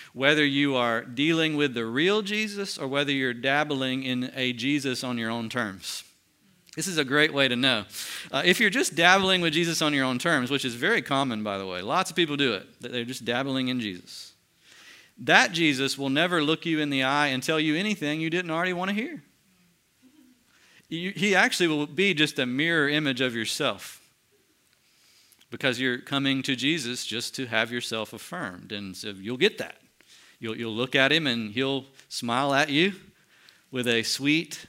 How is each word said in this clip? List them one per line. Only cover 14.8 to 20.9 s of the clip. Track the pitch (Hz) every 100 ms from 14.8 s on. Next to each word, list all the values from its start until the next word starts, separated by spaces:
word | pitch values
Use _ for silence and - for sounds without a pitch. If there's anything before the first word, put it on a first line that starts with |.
| - - - -
That | 123 180 127
Jesus | 165 165 131 135 135
will | 139
never | 135 175 175
look | 147 156 170
you | 156
in | 147
the | 135
eye | 131 143 147
and | 127
tell | - 160
you | 156 151
anything | 208 196 147 151
you | 160
didn't | 170 180
already | 160 180
want | 180 185
to | 202
hear. | 277 277 - _ _ _ _ _ _ _ 262 302 262 _ _ _ _ -
You, | -